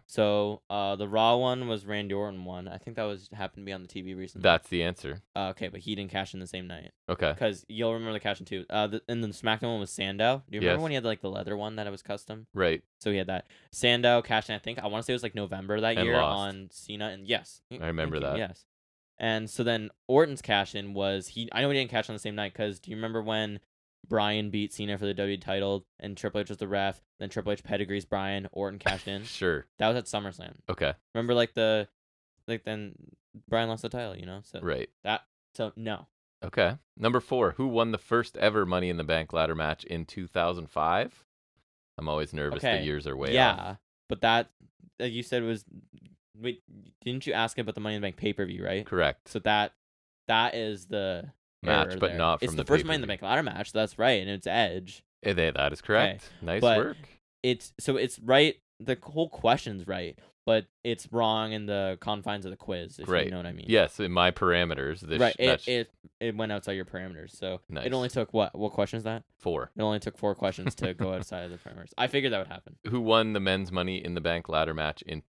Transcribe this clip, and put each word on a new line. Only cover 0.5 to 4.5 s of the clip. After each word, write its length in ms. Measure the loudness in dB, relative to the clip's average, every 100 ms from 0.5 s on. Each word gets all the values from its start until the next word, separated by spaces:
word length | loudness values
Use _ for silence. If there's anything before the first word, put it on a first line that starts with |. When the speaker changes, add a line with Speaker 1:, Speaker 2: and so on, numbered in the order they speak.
| -4 _
Speaker 1:
uh, 260 | -2 -2 -2
the 120 | 0
Raw 280 | 4 6 6
one 320 | 4 0 -2
was 180 | -4 -4
Randy 260 | -4 -2
Orton 320 | -4 -4 -6
one. 240 | -10 -10 -10
I 80 | -12
think 200 | -12 -6
that 80 |
was, 260 | -6 -6 -12
happened 300 | -8 -8 -8
to 40 | -10
be 60 |
on 80 | -10
the 80 | -10
T 140 | -10
V 100 | -8
recently. 300 | -8 -10 2
Speaker 2:
That's 260 | 6